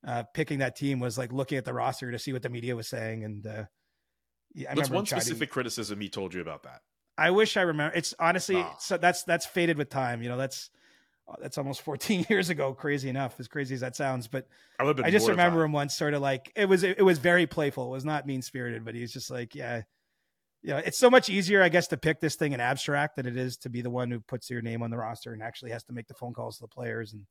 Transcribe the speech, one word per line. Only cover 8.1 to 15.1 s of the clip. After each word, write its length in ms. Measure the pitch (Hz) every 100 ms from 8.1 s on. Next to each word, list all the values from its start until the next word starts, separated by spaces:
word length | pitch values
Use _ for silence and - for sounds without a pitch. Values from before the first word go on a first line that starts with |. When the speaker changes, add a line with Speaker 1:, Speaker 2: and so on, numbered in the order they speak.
| -
Speaker 1:
honestly, 380 | 170 180 170 185
Speaker 2:
Ah. 180 | 165 151
Speaker 1:
so 180 | - 180
that's, 260 | 170 175
that's 240 | - 170 -
faded 320 | - 170 156
with 100 | 143
time. 320 | 139 127 120
You 80 | 120
know, 80 | 123
that's, 320 | 135 - - _ _ _ _ _ -
uh, 80 | -
that's 200 | 143 143
almost 220 | 139 135
fourteen 440 | - 143 - 214 -
<laughs> 40 |
years 200 | 202 175
ago. 240 | 156 139
Crazy 340 | 131 151 143 135
enough, 320 | 131 131 -
as 80 | 123
crazy 280 | 151 135 135
as 60 |
that 140 | 127 117
sounds, 320 | 139 131 113
but 200 | 135 - _ _ _
Speaker 2:
I 40 |
would've 120 | 135 143
been 100 |
Speaker 1:
I 60 | 139